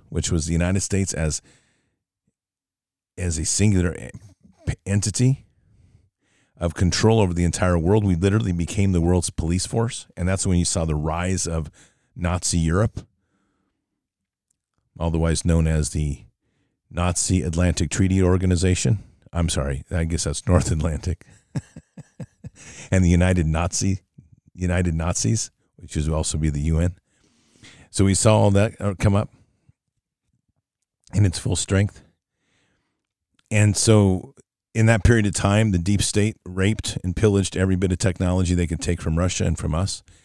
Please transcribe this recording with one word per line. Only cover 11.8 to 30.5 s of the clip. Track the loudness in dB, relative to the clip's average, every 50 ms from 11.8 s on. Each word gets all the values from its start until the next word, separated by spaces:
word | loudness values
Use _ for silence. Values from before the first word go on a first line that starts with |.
| _ _ _ _ _ _ _
Nazi | -6 -4 -4 -2 -2 -2 -2 0 0
Europe, | 0 2 2 2 0 0 -4 -8 -14 -18 _ _ _ _ _ _ _ _ _ _ _ _ _ _ _ _ _ _ _ _ _ _ _ _ _ _ _ _ _ _ _ _ _ _ _ _ _ -6
otherwise | -4 -2 0 0 0 0 0 0 0
known | 2 2 2 2 2
as | 2 0 -2 -2
the | -2 -4 -4 -4 -6 -8 -12 -18 _ _ _ _ _ _ _ _ _ _ _ _
Nazi | -6 -4 -2 -2 -2 -2 -2 0 0 0
Atlantic | 0 0 -2 0 0 0 0 0 -2 -4
Treaty | -2 0 0 2 2 2 4
Organization. | 2 2 2 2 0 0 2 2 0 0 0 0 0 -2 -2 -4 -10 _ _ _ -8 -4
I'm | -2 -2 -2
sorry, | -2 -2 -4 -4 -6 -6 -6 -6
I | -4 -4 -2
guess | -2 -2 -4 -4
that's | -4 -6 -4 0 2
North | 2 2 4 2
Atlantic. | 0 -2 -2 -2 -4 -4 -4 -6 -6 -6 _ -16 -20 _ _ _ -10
<laughs> | -10 -10 _ _ -20 -20 _ _ -20 -20 _ _ -18 -18 -18 _ _ -20 -20 -20 -20 -20 -20 -20 -20 -6 0
And | 2 4 4
the | 6
United | 6 4 4 4 2 2 2
Nazi, | 0 0 0 -2 -2 -4 -2 -2 -2 -2 -4 _ _ _ -20 -20 _ _ _ _ _ _
United | -6 -4 -2 0 0 0 0 -2
Nazis, | -2 -2 -4 -4 -2 -2 -2 -2 -2 -4 -8 _ _ _ _ _
which | -20 -18 -8 -6 -4
is | -2 -2
also | -2 -2 -2 -4 -4 -2
be | -2 -2
the | -2 -2
U | -2 0 0 0
N. | 0 -2 -4 -6 _ _ _ _ _ _ _ _ _ _ _ _ -20 -20 -20 -20 -20 _
So | -2 0 2
we | 2 2
saw | 4 4 4 4 4
all | 4 4
that, | 4 4 2 0 -2 -4
uh, | -6 -6 -4 0
come | 0 2 2
up | 2 0 -2 _ _ _ _ _ _ _ _ _ _ _ _ _ _ _ _ _ _ _ _ _ _ _ _